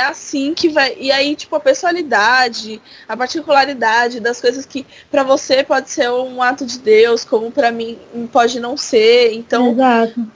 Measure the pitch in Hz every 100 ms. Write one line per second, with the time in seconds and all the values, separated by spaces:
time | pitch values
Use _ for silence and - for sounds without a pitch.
0 | 269 - - 285 277 339 339 302 262 -
1 | 269 277 285 294 - 311 269 - 349 349
2 | 302 220 214 254 247 220 220 214 - -
3 | - 220 247 330 311 277 269 262 220 233
4 | 240 247 226 240 240 269 269 262 - -
5 | - 285 262 269 - 269 277 269 269 -
6 | 240 247 262 247 247 277 254 247 214 214
7 | 233 226 - 226 226 262 233 233 226 226
8 | - 233 233 262 240 240 240 285 - 220
9 | 226 240 233 226 233 247 247 233 254 233
10 | 226 240 220